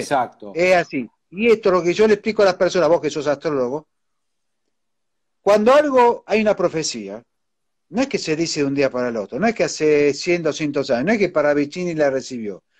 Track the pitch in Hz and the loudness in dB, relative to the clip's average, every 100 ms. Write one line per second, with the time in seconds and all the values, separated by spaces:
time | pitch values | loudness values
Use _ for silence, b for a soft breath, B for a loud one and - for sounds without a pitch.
0 | 120 139 117 - 104 123 180 180 160 143 | 0 -2 -2 -8 -12 -2 2 2 0 -6
1 | 113 _ _ 175 233 220 214 180 170 170 | -10 _ _ -2 2 2 2 0 0 2
2 | 220 208 220 214 202 180 180 180 156 165 | 2 2 0 2 2 2 0 2 2 2
3 | 147 151 143 139 165 143 123 147 156 _ | 0 -4 -4 -4 -2 -2 -4 -6 -12 _
4 | _ _ _ _ _ _ _ _ _ _ | _ _ _ _ _ _ _ _ _ _
5 | _ _ _ _ 196 214 214 277 302 262 | _ _ _ _ 2 4 6 4 4 4
6 | 240 - - 208 214 196 175 160 147 117 | 4 2 -2 0 2 0 0 -2 -6 -8
7 | 98 107 - _ _ _ _ _ _ 185 | -10 -14 -16 _ _ _ _ _ _ -4
8 | 269 196 - 156 165 156 139 139 135 123 | -4 -4 -4 -2 -2 -2 -2 0 0 -2
9 | 123 113 98 127 175 175 160 - 156 147 | -4 -4 -6 -2 -2 0 -4 0 2 4
10 | 147 143 - 175 160 143 151 143 131 120 | 2 0 -2 -2 -2 -4 -4 -4 -2 -2
11 | 160 220 190 156 147 147 143 180 180 156 | 0 0 0 0 0 0 -2 -4 -6 0
12 | 143 135 123 127 104 90 _ _ | 0 0 -6 -10 -10 -12 _ _